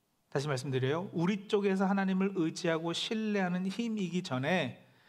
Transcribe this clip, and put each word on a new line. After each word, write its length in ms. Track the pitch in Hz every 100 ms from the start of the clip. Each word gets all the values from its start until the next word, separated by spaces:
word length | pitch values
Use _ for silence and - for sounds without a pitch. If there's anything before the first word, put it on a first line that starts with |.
| _ _ _
다시 180 | 147 147
말씀드려요, 640 | 131 143 131 131 156 196
우리 380 | 170 170 208 -
쪽에서 360 | 208 202 190 190
하나님을 480 | 196 190 185 196 196
의지하고 580 | 160 160 175 160 170
신뢰하는 760 | 165 - 220 220 202 180 180 190
힘이기 560 | 185 233 220 180 175
전에 640 | 180 127 135 180 131 - - _